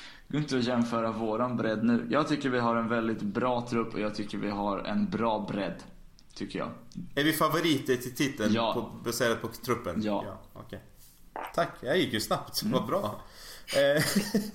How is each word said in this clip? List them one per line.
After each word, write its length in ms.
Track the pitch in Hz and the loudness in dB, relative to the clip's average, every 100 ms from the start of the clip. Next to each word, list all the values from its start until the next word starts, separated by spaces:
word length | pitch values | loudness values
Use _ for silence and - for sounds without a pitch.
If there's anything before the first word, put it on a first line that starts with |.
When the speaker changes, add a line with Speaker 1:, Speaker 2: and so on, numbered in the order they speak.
| - - - | -16 -18 -4
Speaker 1:
Det 60 | |
går 80 | 143 | -2
inte 140 | 147 131 | 2 2
att 60 | |
jämföra 480 | 120 120 117 117 113 | 4 2 2 2 0
våran 440 | 110 113 110 123 117 | 0 0 0 0 0
bredd 280 | 110 107 | 0 2
nu. 220 | 113 117 117 | 4 4 4
Jag 180 | 131 156 | 2 2
tycker 200 | 151 139 | 2 2
vi 100 | 123 | 2
har 180 | 117 117 | 2 2
en 120 | 113 | 2
väldigt 340 | 117 113 107 | 0 0 0
bra 440 | 104 110 127 123 120 | -2 0 2 0 0
trupp 240 | 117 110 | 0 0
och 60 | - | -2
jag 140 | 104 | -2
tycker 240 | 104 101 101 | -4 -6 -4
vi 120 | 104 | -2
har 280 | 101 101 98 | 0 0 0
en 280 | - 104 101 | 0 0 2
bra 280 | 107 113 107 101 | 2 2 0 0
bredd, 240 | 101 92 - - - - - - | -2 -2 -4 -12 -18 -20 -20 -16
tycker 240 | - - 90 | -10 -6 -4
jag. 120 | - - - - - | -6 -8 -14 -12 -6
Speaker 2:
Är 100 | - | 0
vi 80 | 151 | 0
favoriter 640 | 151 156 156 170 135 135 123 | 2 2 2 2 2 2 0
till 180 | 123 | 0
titeln 380 | 123 139 - 107 | -2 -2 0 2
Speaker 1:
Ja. 200 | 113 113 | 2 2
Speaker 2:
på, 60 | 117 107 - | -2 -4 -6
baserat 380 | 120 113 120 113 | -4 0 2 0
på 60 | 113 | -4
truppen? 540 | - - 117 92 87 | -6 -2 -2 -2 -2
Speaker 1:
Ja. 220 | 107 101 98 | 0 0 -4
Speaker 2:
Ja, 140 | 95 - | -10 -16
okej. 280 | - - 98 - - - - - - - | -18 -14 -14 -16 -20 -20 -20 -16 -12 -6
Tack, 160 | - 160 - | -2 -2 -4
jag 180 | 120 175 | 0 0
gick 140 | 135 | 2
ju 80 | 147 | 0
snabbt. 420 | - 143 - - | 0 -2 -2 -4
Speaker 1:
Mm. 100 | 104 | 0
Speaker 2:
Vad 140 | 127 113 | 0 0
bra. 360 | 175 104 - - - - - - 139 | -2 -2 -6 -12 -18 -18 -16 0 4
Eh, 200 | 143 147 151 196 202 214 - | 6 4 4 2 2 0 0